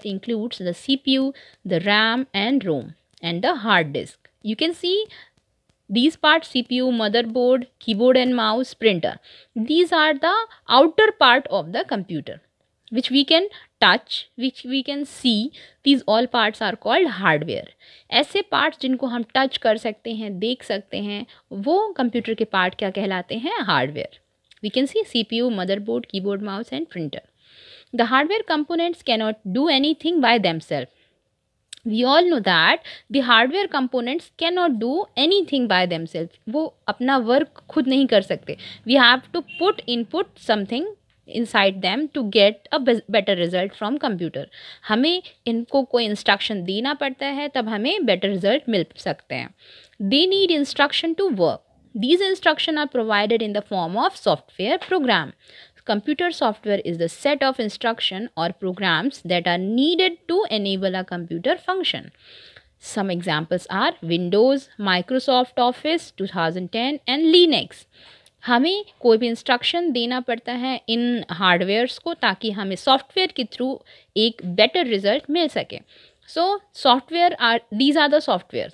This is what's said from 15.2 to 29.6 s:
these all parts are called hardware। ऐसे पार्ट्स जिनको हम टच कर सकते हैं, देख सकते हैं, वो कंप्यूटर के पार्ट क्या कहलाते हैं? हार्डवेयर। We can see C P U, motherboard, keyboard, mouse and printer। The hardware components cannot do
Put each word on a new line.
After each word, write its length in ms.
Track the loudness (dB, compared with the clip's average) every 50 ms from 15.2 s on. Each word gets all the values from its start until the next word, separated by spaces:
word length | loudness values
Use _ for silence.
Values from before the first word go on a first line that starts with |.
| 0 2 2 2 0 -2 -6 -12 -20 -20 _ _ 2
these 180 | 4 4 4 4
all 200 | 2 2 2 2
parts 340 | 0 0 0 0 0 -2 -2
are 140 | -4 -4 -4 -4 -2
called 220 | 0 2 2 2 0
hardware। 560 | 0 0 2 2 2 2 0 -4 -6 -8 -8 -12 _ _ -20 -20 -20 -20 _ -2
ऐसे 300 | 0 0 0 0 -2 -4
पार्ट्स 380 | -2 0 0 0 0 0 -2 -4
जिनको 260 | -4 -2 -2 -2 -2
हम 160 | -4 -4 -6 -6 -2 0
टच 220 | 0 0 0 0
कर 200 | 0 0 0 0
सकते 360 | 0 -2 -6 -8 -8 -10 -10 -10
हैं, 260 | -8 -8 -8 -6 -4
देख 240 | -4 -4 -4 -4 -6
सकते 340 | -6 -6 -6 -8 _ -10
हैं, 280 | -8 -8 -6 -8 -8 -10 -14 -18 -20 _ -14
वो 420 | -12 -6 -2 0 2 2 0 0 -2
कंप्यूटर 360 | -2 -2 -2 -2 -4 -4 -4 -4
के 100 | -4 -4
पार्ट 320 | -2 0 0 0 0 -2
क्या 140 | -4 -6 -6
कहलाते 460 | -4 -4 -4 -4 -4 -4 -6 -8 -8
हैं? 260 | -8 -6 -6 -4 -4
हार्डवेयर। 580 | -2 0 0 0 0 -2 -4 -8 -10 -12 -14 _ _ _ _ _ _ _ _ _ -10
We 80 | -4 -2
can 120 | -2 -2 0
see 140 | 0 -2 -2 -2
C 120 | -2 -4 -2 -2
P 100 | -2 -2
U, 100 | -2 -2
motherboard, 540 | -2 -2 -2 -2 -4 -4 -4 -4 -4 -6 -6
keyboard, 360 | -6 -8 -6 -4 -4 -6 -6
mouse 280 | -6 -8 -8 -10 -10 -8
and 200 | -8 -10 -10 -8
printer। 320 | -8 -8 -8 -8 -8 -12 -14 _ _ _ _ _ _ -20 -20 -20 -20 -20 -18 _ -2
The 100 | -2 0
hardware 400 | 2 2 2 2 2 0 -2 -2 -2
components 520 | -2 -2 -2 -2 -2 -2 -2 -2 -4 -4 -2 -2
cannot 240 | 0 0 0 -2 -4 -6 -6
do 200 | -4 -2 0